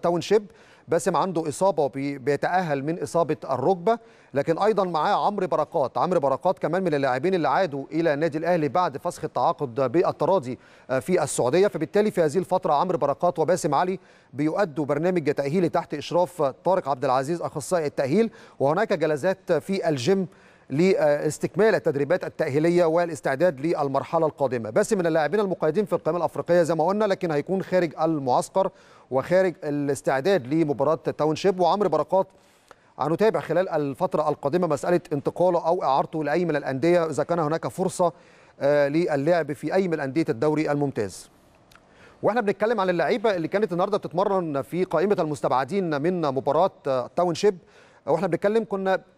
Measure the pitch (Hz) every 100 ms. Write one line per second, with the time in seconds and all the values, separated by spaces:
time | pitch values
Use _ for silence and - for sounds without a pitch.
0 | 175 175 - 208 208 - - - - 165
1 | 190 165 180 165 160 135 190 190 143 139
2 | 139 143 131 143 156 180 180 143 139 175
3 | 147 170 165 156 - 131 139 185 170 226
4 | - - - 131 143 165 202 208 190 160
5 | 160 202 156 202 180 160 147 170 127 127
6 | 151 175 139 131 180 185 160 175 185 147
7 | 135 127 156 190 147 147 185 139 135 156
8 | 165 143 165 151 165 180 147 127 180 135
9 | 175 - - - 135 165 143 113 131 143
10 | 185 143 151 190 127 120 - - _ 131
11 | - 180 147 - 123 156 202 175 151 202
12 | 214 - 156 143 180 185 180 143 180 165
13 | 147 135 175 175 151 180 170 143 185 190
14 | - - _ 123 151 175 202 139 139 143
15 | 170 185 147 139 139 170 170 175 165 151
16 | - 170 180 - 143 123 - 190 175 139
17 | 135 127 135 170 151 156 - 180 147 -
18 | 135 175 226 - - - 135 165 220 190
19 | 156 151 160 185 - 160 - 196 165 147
20 | 120 196 185 - - _ _ 135 185 185
21 | 151 147 151 - - - 220 175 165 135
22 | 139 185 160 - 156 135 165 175 170 165
23 | 175 165 160 135 180 135 151 165 143 135
24 | 131 170 160 - 135 120 107 117 208 208
25 | 170 160 147 202 202 175 160 160 208 170
26 | - 170 - - - 175 156 165 160 202
27 | 214 190 180 147 143 190 165 185 175 -
28 | 160 156 135 139 175 190 190 - - -
29 | _ 127 131 180 190 160 156 147 143 135
30 | - 135 147 196 120 156 160 131 139 160
31 | - 131 151 151 185 185 175 190 196 151
32 | 147 185 185 _ _ _ _ - _ -
33 | 143 160 214 165 139 165 190 170 143 135
34 | 185 170 151 147 143 156 180 143 - 175
35 | - 143 156 - 180 175 165 180 165 131
36 | 170 160 147 160 175 147 139 135 165 175
37 | 165 135 143 175 151 160 143 - 190 -
38 | 175 - - - - _ 139 147 143 151
39 | 175 147 143 175 147 143 156 180 190 160
40 | 139 135 156 117 151 151 156 147 143 127
41 | 101 - - _ _ _ _ - _ _
42 | - - 180 220 208 - 214 233 190 175
43 | 151 226 220 185 156 196 214 170 185 202
44 | 165 160 208 190 170 139 131 165 180 160
45 | 190 190 160 147 151 127 135 202 180 147
46 | 151 185 156 131 139 143 185 - - 131
47 | 120 - 180 165 202 180 _ - - _
48 | - 160 185 160 202 220 220 196 190 185
49 | -